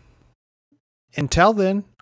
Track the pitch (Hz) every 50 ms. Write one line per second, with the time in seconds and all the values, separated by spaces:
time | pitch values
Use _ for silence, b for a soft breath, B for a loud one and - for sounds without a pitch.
0 | b b b b _ _ _ _ _ _ _ _ _ _ _ _ _ _ _ _
1 | _ _ - 160 151 131 - 165 180 214 226 208 190 190 196 208 196 - _ _